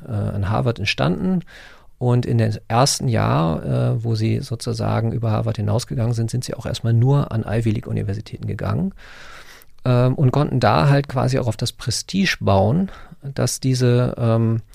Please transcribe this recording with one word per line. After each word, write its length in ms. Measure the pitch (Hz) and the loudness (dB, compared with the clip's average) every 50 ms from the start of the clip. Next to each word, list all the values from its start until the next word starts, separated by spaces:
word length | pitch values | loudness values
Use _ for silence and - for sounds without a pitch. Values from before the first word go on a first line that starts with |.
| - - | -10 -6
äh, 40 | |
an 380 | - 101 104 104 - - 92 90 | -4 -4 -4 -4 -2 -2 -2 -2
Harvard 300 | 110 120 131 123 113 - | 0 0 0 0 -2 -2
entstanden. 640 | 104 - - - 135 165 185 - - 185 190 175 - - - - - - - - - - - - | -4 -4 -2 0 0 0 0 0 0 0 0 -2 -2 -6 -12 -20 -20 -20 -20 -20 -20 -20 -8 -2
Und 280 | 123 123 120 123 117 | 0 2 2 2 2
in 120 | - 120 117 | 2 2 2
dem 160 | 110 107 107 107 - - | 2 0 -2 -4 -6 -2
ersten 400 | 113 120 135 - - - - 131 | 2 2 2 2 0 -2 -2 0
Jahr, 560 | 110 107 104 110 123 147 165 165 156 - - | 0 2 2 2 2 2 2 0 -2 -2 -2
äh, 380 | 143 131 123 123 123 127 117 110 | -2 0 0 0 0 0 -2 -2
wo 120 | 117 113 | -2 0
sie 240 | 107 110 113 113 113 | 0 0 0 0 -2
sozusagen 720 | - - 120 117 - 120 113 110 104 104 107 110 110 113 | -4 -6 -8 -6 -6 -6 -4 -2 -2 -2 0 0 0 -2
über 200 | - 110 113 113 | -2 -2 -2 0
Harvard 260 | 107 113 113 113 110 - | 0 0 0 -2 -2 -2
hinausgegangen 560 | 104 104 104 123 - - 147 131 110 117 120 | -2 0 0 -2 -2 -4 -4 -2 0 0 0
sind, 180 | 113 117 113 | 0 -2 -2
sind 140 | - 123 - | -2 -4 -4
sie 80 | - - | -4 -8
auch 120 | - - | -6 -6
erstmal 280 | - - - - 113 113 | -6 -6 -2 0 2 4
nur 400 | 117 120 131 143 143 147 - - | 4 6 4 4 2 2 0 -2
an 100 | 113 - | -4 -2
Ivy 260 | - 101 120 113 113 | -2 -2 0 0 0
League-Universitäten 760 | 107 - - - 110 107 104 104 98 110 101 - - - - 107 | -2 -2 -4 -4 -4 -4 -2 -2 -4 -6 -8 -10 -12 -10 -8 -6
gegangen, 460 | 101 - - 95 104 - 180 196 - - - - - - - - - - - - - - - - - - - | -6 -4 -4 -2 -2 -2 -2 -4 -6 -8 -16 -20 -20 -20 -18 -18 -18 -20 -20 -20 -20 -20 -20 -20 -16 -4 0
ähm, 300 | 131 123 123 127 127 131 | 2 2 4 4 2 2
und 160 | - 147 123 | 4 2 4
konnten 300 | - 139 147 - - 127 | 4 2 2 2 2 2
da 280 | 120 196 - 156 160 143 | 4 4 4 4 4 4
halt 200 | 143 143 135 - | 4 4 2 0
quasi 300 | - 131 120 127 131 127 | -2 -2 0 0 0 0
auch 80 | 123 117 | 0 -2
auf 100 | - - | -2 -2
das 160 | 123 117 - | -4 -6 -6
Prestige 640 | - - 123 - - - - - 190 190 - - - | -6 -6 -6 -4 -4 -6 -4 -2 0 0 0 0 0
bauen, 520 | 107 101 98 95 95 104 127 180 196 190 - - - - - - | 0 2 4 4 4 4 2 2 0 -2 -6 -12 -20 -20 -20 -14
dass 380 | - 139 135 - 120 117 - - | -12 -8 -4 -2 -2 -2 -2 -2
diese, 560 | - 131 131 123 127 123 123 123 123 123 - - | -2 0 0 2 4 4 4 4 2 0 0 0
ähm, 440 | 120 113 113 113 113 113 113 113 - - - | 0 2 2 4 2 2 0 -2 -4 -8 -14